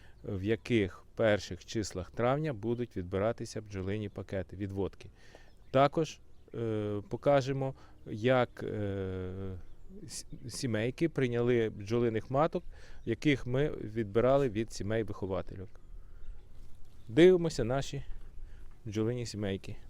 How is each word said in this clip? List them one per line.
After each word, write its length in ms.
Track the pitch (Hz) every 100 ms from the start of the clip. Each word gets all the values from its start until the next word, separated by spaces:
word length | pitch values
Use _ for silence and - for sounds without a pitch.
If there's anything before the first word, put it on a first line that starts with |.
| - -
в 180 | - 98
яких 600 | 98 113 - 120 95 - -
перших 500 | - 113 104 - 90
числах 460 | - 117 101 90 90
травня 420 | - 120 143 156
будуть 440 | 113 110 120 120 101
відбиратися 680 | 87 95 107 117 117 113
бджолині 460 | 107 98 95 107 104
пакети, 480 | - 98 98 92 92
відводки. 540 | 101 98 87 - - - - - - - -
Також, 480 | 127 139 - 156 - - - -
е, 460 | - 113 107 104 104 -
покажемо, 680 | 120 143 143 127 135 135 - - - -
як, 560 | 107 117 127 120 -
е, 680 | - 104 101 98 95 92 92 95 95 92 - - - 95 -
с-, 200 | - - - 127
сімейки 600 | - 131 107 120 - 165
прийняли 600 | - 127 117 120 120 110
бджолиних 600 | 101 101 120 120 110 -
маток, 340 | 135 170 175 - - - -
яких 420 | - 113 151 131 120
ми 220 | 131 151
відбирали 800 | - 104 110 104 110 120 139 135
від 240 | 104 113
сімей 300 | - 98 110
виховательок. 680 | 107 104 95 92 - 92 92 - - - - - - - - - - - - - -
Дивимося 560 | 113 180 180 165 147
наші 380 | 113 135 139 135 - - - - - - - -
бджолині 420 | 113 104 110 123 113
сімейки. 500 | 104 101 98 - 107 -